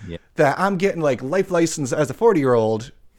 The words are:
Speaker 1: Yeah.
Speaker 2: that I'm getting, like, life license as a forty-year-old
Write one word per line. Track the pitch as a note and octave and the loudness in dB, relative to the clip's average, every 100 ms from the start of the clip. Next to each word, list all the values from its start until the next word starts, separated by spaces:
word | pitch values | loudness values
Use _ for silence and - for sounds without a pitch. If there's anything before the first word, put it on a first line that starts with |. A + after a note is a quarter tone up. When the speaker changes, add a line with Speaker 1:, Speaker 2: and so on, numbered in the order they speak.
| E2+ | -16
Speaker 1:
Yeah. | E2+ - - | -16 -12 0
Speaker 2:
that | D3 C#3+ | 0 2
I'm | F#3+ F#3 | -2 0
getting, | G3 E3+ | -2 0
like, | D3+ B2 | -2 -2
life | B2+ F#3 F#3+ | -2 -4 -2
license | F3 E3 - C3 | 0 0 -2 -4
as | D3+ D3 | -2 -2
a | |
forty-year-old | - A#3 F#3 C3+ A#2+ A2 A2 A#2 - - | 2 2 4 4 2 2 -2 -6 -18 -20